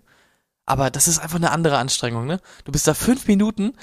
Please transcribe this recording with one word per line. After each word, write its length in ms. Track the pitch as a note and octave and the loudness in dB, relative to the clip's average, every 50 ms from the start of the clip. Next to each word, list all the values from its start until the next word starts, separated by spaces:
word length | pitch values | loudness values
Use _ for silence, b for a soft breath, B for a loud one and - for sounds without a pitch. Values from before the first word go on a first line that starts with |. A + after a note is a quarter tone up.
| _ b b b b b b b b b b _ - | _ b b b b b b b b b b _ -4
Aber 240 | - C3+ C3 C3+ C3 | -2 0 0 0 0
das 180 | C3 C#3+ - | 0 0 0
ist 120 | E3+ D#3+ - | 0 0 -2
einfach 160 | D#3+ D#3+ E3+ | -4 -4 -2
eine 160 | E3+ E3+ D#3 | 0 0 2
andere 260 | C#3 E3 E3 D3+ C#3 | 2 2 2 2 2
Anstrengung, 480 | B2 B2 C3+ - - - A#2+ A#2 A#2 A#2+ | 2 0 0 -2 -2 -2 -4 -4 -4 -4
ne? 140 | C#3+ F3 F#3 B B B B B | -4 -6 -6 B B B B B
Du 80 | C#3 | -6
bist 160 | C#3 D#3 - | -4 0 2
da 60 | D#3 D3 | 2 0
fünf 320 | - - A#3 B3+ C4+ - | 2 2 0 0 2 2
Minuten, 460 | A3 G3+ G3 G#3+ A3 - - G3 A#3+ - B | 2 2 4 2 0 0 -2 -4 -4 -4 B